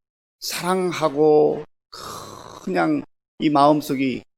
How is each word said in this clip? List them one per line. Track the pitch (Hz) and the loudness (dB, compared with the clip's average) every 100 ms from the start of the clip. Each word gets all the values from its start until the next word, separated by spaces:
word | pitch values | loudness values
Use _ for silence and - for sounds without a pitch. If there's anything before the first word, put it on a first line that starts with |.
| _ _ _ _ | _ _ _ _
사랑하고 | - - 175 190 180 147 156 139 156 151 151 147 - _ _ - - - - - - - | -12 -6 -4 -2 -2 -2 -2 2 4 4 4 -2 -10 _ _ -20 -18 -16 -18 -20 -20 -14
그냥 | - 180 160 147 - _ _ - | -6 -2 -2 -2 -6 _ _ -4
이 | 156 | 0
마음속이 | 143 143 151 - 135 135 117 - | 4 4 4 -2 -4 -4 -6 -12